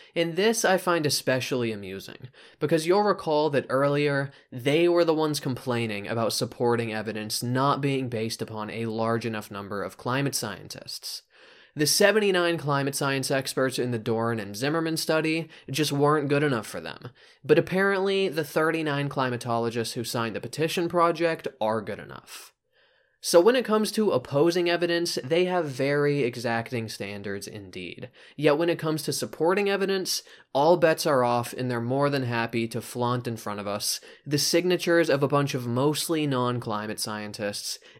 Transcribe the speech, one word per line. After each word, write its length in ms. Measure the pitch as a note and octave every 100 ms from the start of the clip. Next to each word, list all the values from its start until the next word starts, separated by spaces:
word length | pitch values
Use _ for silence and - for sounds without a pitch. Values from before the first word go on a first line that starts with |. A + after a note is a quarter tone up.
| -
In 200 | E3 E3+
this, 320 | E3 G#3+ A3+ F3+
I 100 | F#3
find 300 | F3+ E3+ D3+
especially 680 | - - C3 - C3 A#2
amusing, 560 | G#2 G2 F#2+ - - - - - -
because 260 | D3+ E3 D#3+
you'll 180 | G3
recall 440 | G#3+ F#3 E3 D3+ D3+
that 140 | C#3 -
earlier, 640 | C3 C#3+ C#3+ D3 C#3 C#3 - _
they 340 | B2+ B2 D#3 F3
were 200 | F3 E3
the 80 |
ones 260 | D#3 D#3 D3
complaining 680 | C#3+ B2 - A#2 A#2 G2+ G2+
about 280 | A#2 A2
supporting 580 | - B2 - A#2+ A#2 A2+
evidence 500 | G#2+ G#2+ G#2+ G#2+ -
not 380 | A#2+ B2+ C#3 C3+
being 300 | C#3 C3+ B2+
based 320 | A2+ A2+ -
upon 260 | A2+ A2 G#2+
a 160 | A2
large 400 | A2+ A2 A2+ A#2
enough 260 | A#2 G#2+ G#2
number 320 | G2+ G2+ G2+
of 140 | F#2 -
climate 380 | B2 C3 C#3+
scientists. 880 | - A2+ F#2+ G2+ - - - - - - _ - - -
The 120 | C#3+ D3
seventy-nine 720 | - G3+ G#3+ G3+ F3+ E3+ E3
climate 360 | C#3 C#3 C#3
science 360 | C#3 C#3 C3+ C3
experts 480 | C#3 C3+ - C3 A#2+
in 140 | B2
the 60 | A#2
Doran 420 | A2 A2+ A#2 A#2
and 140 | G2+
Zimmerman 440 | G2+ C3+ D#3+ E3 D#3+
study 500 | - D#3+ D#3 D#3+ E3 - -
just 200 | C3+ D3
weren't 380 | C#3+ D3 D3+ C#3
good 140 | C#3+
enough 240 | D3 A#2+ G2+
for 160 | F2+
them, 260 | D#2+ - - - - _
but 160 | C#3 D#3
apparently 680 | C#3 F#3 G3 G3 G3 G3 F#3+
the 160 | D3+
thirty-nine 640 | D3 D#3 D#3 E3 D#3 C#3+ C#3+
climatologists 840 | C#3 B2+ A#2+ B2 A#2 A#2 A#2 A2+
who 100 | B2+
signed 320 | A#2 B2 A2+ G2+
the 40 |
Petition 460 | A#2+ C#3 D#3 F#3+ E3+
Project 640 | F3 E3+ E3 E3+ D#3+ D3 -
are 180 | A2 A2
good 180 | G2+ F#2+
enough. 520 | - C2 - - - _ _ _ _ _ _ _ -
So 140 | F3
when 160 | F#3+ C4
it 80 |
comes 260 | A3 G#3+ G#3+
to 180 | - G#3
opposing 580 | B2+ - C#3+ E3+ F3+ F3
evidence, 500 | E3+ F3 E3+ E3+ -
they 220 | B2+ E3 F3+
have 180 | F3+
very 600 | D3+ B2+ C#3 D3 D3 C#3+
exacting 680 | B2 B2 A#2 A#2 A#2 A#2+ A2
standards 560 | - G2+ G2+ G2+ G2+ -
indeed. 640 | G#2 F#2+ F#2 F2 - - - - -
Yet 220 | D3+ D3
when 100 | E3+
it 100 | E3
comes 240 | D#3+ D#3
to 100 | -
supporting 560 | C3+ A2+ - D#3+ F#3+ G3+
evidence, 520 | G3 G3 F#3+ F3 - - - _
all 240 | C3+ D3+ F3
bets 300 | D#3+ D#3+ E3
are 180 | C3+
off 300 | B2 A#2+ A#2+
and 160 | - B2+
they're 100 | A#2+
more 300 | A#2 C3+ C#3+
than 140 | C#3
happy 440 | B2 A#2 A2+ A#2 A2+
to 140 | A#2
flaunt 440 | - B2 A#2+ B2 B2
in 120 | A2+
front 220 | - G#2
of 60 | G2+
us 320 | G2+ - - - - -
the 100 | C#3+
signatures 720 | - E3+ F3+ F3 F3 E3+ D3+
of 140 | C#3
a 60 | C#3
bunch 260 | C#3+ C#3+
of 120 | C3 A#2+
mostly 600 | A#2+ C#3+ D3 - D#3+ D3
non-climate 720 | C3 B2 B2 A#2 G#2 G#2+ G#2
scientists, 800 | A2+ G#2+ G#2 G#2 G#2 G#2 - - - -